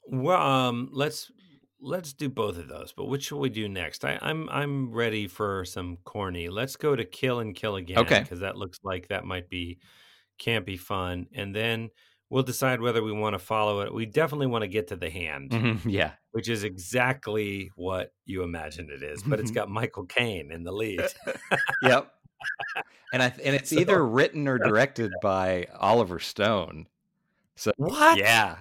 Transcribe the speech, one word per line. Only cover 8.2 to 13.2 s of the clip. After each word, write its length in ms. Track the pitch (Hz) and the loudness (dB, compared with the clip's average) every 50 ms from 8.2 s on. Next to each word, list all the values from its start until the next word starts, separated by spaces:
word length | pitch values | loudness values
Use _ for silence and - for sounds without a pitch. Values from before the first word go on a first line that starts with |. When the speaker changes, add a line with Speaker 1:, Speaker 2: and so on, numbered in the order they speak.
| 87 | 4
Speaker 1:
'cause 160 | - 92 87 | 0 -8 -6
that 160 | 95 95 - | -6 -6 -6
looks 220 | 98 101 95 - - _ | -6 -10 -10 -12 -10 _
like 240 | 98 95 92 90 - | -6 -6 -6 -6 -6
that 160 | 101 92 85 | -6 -6 -4
might 260 | 90 92 92 87 90 | -6 -8 -8 -8 -6
be 280 | - 90 87 85 87 _ _ _ _ - - - - _ _ _ _ _ | -8 -8 -6 -6 -10 _ _ _ _ -20 -20 -20 -20 _ _ _ _ _
campy 380 | - - 117 110 92 101 98 85 | -2 0 0 0 0 -4 -10 -10
fun, 480 | - - 101 95 92 90 90 90 87 - - | -6 -4 -4 -2 -2 -2 -4 -6 -6 -8 -8
and 200 | - 101 98 98 | -8 -8 -6 -4
then 360 | 104 110 117 117 113 113 110 _ _ _ _ _ _ _ _ | -2 -2 0 -2 -2 -4 -10 _ _ _ _ _ _ _ _
we'll 120 | 120 131 131 | 0 0 0
decide 380 | 131 120 - 139 131 127 120 | 0 0 0 2 2 2 2
whether 220 | 113 123 117 117 107 | 0 2 2 2 0
we 100 | 110 104 | 0 -2
wanna 260 | 107 | 0